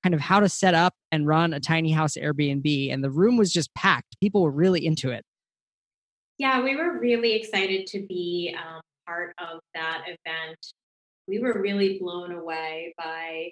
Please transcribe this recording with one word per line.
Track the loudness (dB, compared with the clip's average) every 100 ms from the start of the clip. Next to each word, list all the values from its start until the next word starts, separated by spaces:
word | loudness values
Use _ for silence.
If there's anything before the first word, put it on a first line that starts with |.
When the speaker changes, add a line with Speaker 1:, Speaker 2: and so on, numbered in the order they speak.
Speaker 1:
kind | 2
of | 0
how | 2 4
to | 4
set | 4 4 6
up | 4 _ _
and | 0 4
run | 4 2
a | -2
tiny | 0 0 2
house | 2 2 0
Airbnb. | -4 0 0 2 0 0 0
And | -2
the | -2
room | 4 4 6
was | 4
just | 2 -4
packed. | 0 2 2 -2 -2
People | 2 4
were | 2
really | 4 2 2 0
into | -2 -2
it. | -6 -10 _ _ _ _ _ _ _ _ _ _ -2
Speaker 2:
Yeah, | 2 2
we | 2 0
were | -2 0
really | 2 2 2
excited | 0 -2 -2 0 -2 -4
to | -8 -6
be, | -6 -4 -4 -4 -8
um, | -12 -16 _ _ -10
part | -8 -8 -10
of | -12 -14 _
that | -8 -6 -6 -10
event. | -12 -8 -8 -8 -12 -20 _ _ _ _ _ -6
We | -2
were | -2 0
really | -2 2 0 0
blown | -6 -8 -8
away | -10 -8 -6 -6 -8 -12 -10
by | -10 -8 -10 -10 -10